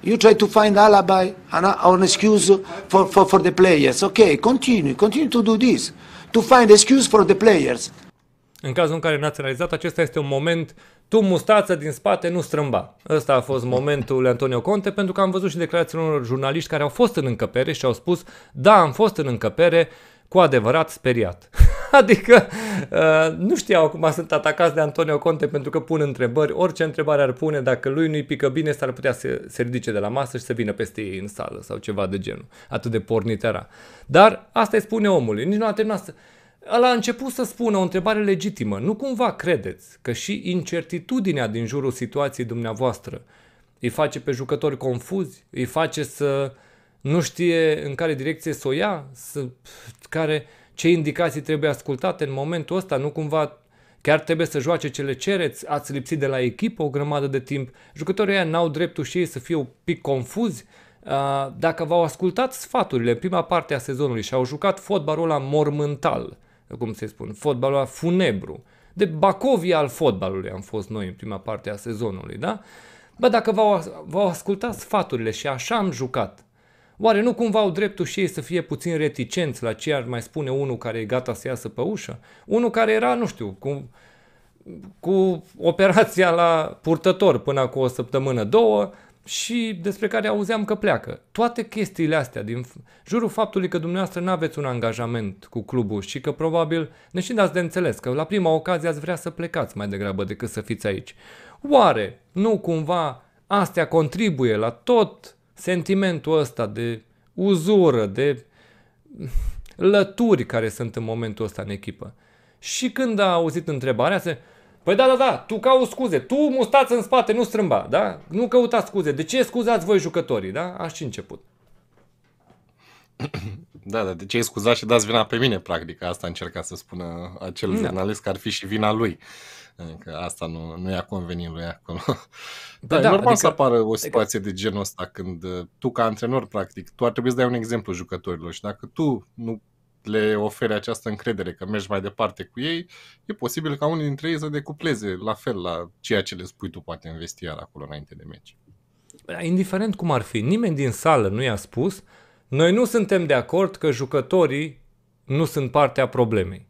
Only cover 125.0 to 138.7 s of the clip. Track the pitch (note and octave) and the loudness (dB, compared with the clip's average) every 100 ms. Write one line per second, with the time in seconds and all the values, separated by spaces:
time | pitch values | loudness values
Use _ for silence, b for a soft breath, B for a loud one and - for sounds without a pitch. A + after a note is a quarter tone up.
125 | G#2 A#2 G#2 A#2 B2+ G2 - E2+ E2 E2+ | 2 0 0 0 0 -2 -4 -6 -6 -10
126 | F2+ F2 F2 E2+ E2+ F2 E2 F2+ - F2+ | -8 -8 -8 -10 -10 -10 -12 -16 -16 -12
127 | F2 E2+ F2+ F#2 F#2 F2+ G2+ D3 F3 F#2 | -12 -12 -14 -12 -14 -6 -2 -2 -2 -2
128 | F#2+ G#2+ - F#2+ A2 - F#2+ G#2+ G#2+ A2 | -4 -4 -6 -6 -6 -8 -4 0 0 2
129 | A2+ - b b b b b - E2+ D#2+ | -2 -4 b b b b b -18 -18 -16
130 | E2+ D#2 F2 - E2 E2 E2 E2 F#2 F#2 | -14 -10 -10 -8 -10 -8 -12 -10 -6 -6
131 | - G2 F2 F2 E2+ E2 E2+ - - E2+ | -6 -10 -8 -10 -10 -10 -12 -12 -12 -8
132 | - - - B B B B B A#2+ D#3+ | -6 -8 -10 B B B B B -2 2
133 | G#3 G3 A#3+ A3+ E3+ - C3+ A#2+ A2 A2 | 4 4 4 4 2 2 2 4 2 -2
134 | - A#2+ G#2+ A2 G2 F#2 G#2+ G2 F#2+ - | 0 0 0 -4 -6 -6 -6 -4 -8 -10
135 | F2+ - F#2 E2+ F#2 F2+ E2+ _ C3 B2 | -12 -10 -12 -12 -10 -10 -12 _ -6 0
136 | A2+ G#2+ A#2+ C3 G#2 G#2 F#2 - F2+ - | -2 0 -2 -4 -4 -8 -8 -12 -20 -2
137 | A#2+ A2+ B2 B2 B2 B2 A2+ A#2 G#2 F2+ | -2 0 -2 0 0 -2 -4 -6 -6 -10
138 | F2+ F2+ F#2+ E2+ E2+ E2 G#2 | -8 -10 -8 -10 -10 -12 -12